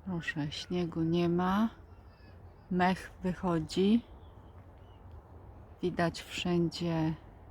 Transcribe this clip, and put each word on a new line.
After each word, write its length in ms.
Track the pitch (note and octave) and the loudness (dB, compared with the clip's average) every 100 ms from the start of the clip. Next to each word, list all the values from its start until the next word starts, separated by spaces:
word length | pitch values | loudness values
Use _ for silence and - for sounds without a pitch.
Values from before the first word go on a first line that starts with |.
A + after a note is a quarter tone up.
| F#3+ | -6
Proszę, 460 | E3+ - D#3 D3 | -6 -4 -4 -4
śniegu 500 | - - F3+ E3+ E3 | -4 -4 -2 -2 0
nie 280 | D#3+ E3+ F3 | 2 2 2
ma. 400 | F3 F3+ G3 A3+ - - - - - - - - - - | 2 2 2 2 -2 -20 -20 -20 -20 -20 -20 -20 -20 -4
Mech 400 | F3+ F3+ F#3 - - | 2 4 2 -4 -6
wychodzi. 760 | F#3 F3 F#3 E3+ D#3 - G3 A#3 - - - - - - - - - - - - - - - - - - | -4 -2 0 0 0 2 4 4 2 -18 -20 -20 -20 -20 -20 -20 -20 -20 -18 -18 -18 -20 -20 -20 -20 -4
Widać 400 | F3+ E3 E3+ - | -2 2 0 0
wszędzie 920 | - - F3+ F3 E3+ - E3+ E3 D#3+ D#3 - - - | -10 -6 0 2 2 0 -2 2 0 -2 -10 -20 -20